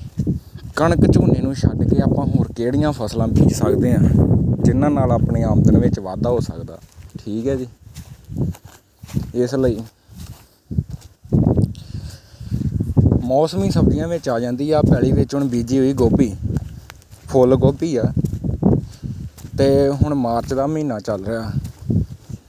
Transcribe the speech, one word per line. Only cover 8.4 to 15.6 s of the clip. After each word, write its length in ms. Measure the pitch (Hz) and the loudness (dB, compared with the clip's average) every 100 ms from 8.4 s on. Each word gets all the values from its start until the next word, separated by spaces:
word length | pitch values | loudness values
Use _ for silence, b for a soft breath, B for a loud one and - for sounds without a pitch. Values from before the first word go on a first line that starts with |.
| - - - - _ _ - - - | -6 -6 -16 -20 _ _ -8 -6 -4
ਇਸ 200 | 117 123 | -2 -2
ਲਈ 240 | 135 131 107 113 _ _ - - - - _ - - - - - _ - - - - - - B B B B B B B B B - - - - - | 0 0 0 -6 _ _ -20 -18 -20 -20 _ -8 -4 -4 -8 -16 _ -2 2 2 2 0 -4 B B B B B B B B B -4 -2 2 2 2
ਮੌਸਮੀ 460 | 120 131 160 180 196 | 2 2 2 0 0
ਸਬਜ਼ੀਆਂ 380 | 165 139 127 165 | 2 2 2 -2
ਵਿੱਚ 200 | 170 143 | -4 -4
ਆ 120 | 117 | -4
ਜਾਂਦੀ 300 | 123 123 143 | -2 -4 0
ਆ 120 | 151 139 | 2 4
ਪੈਲੀ 220 | 135 131 | 4 4
ਵਿੱਚ 220 | 135 131 | 2 0
ਹੁਣ 100 | 143 139 | -2 -2
ਬੀਜੀ 300 | 120 | -2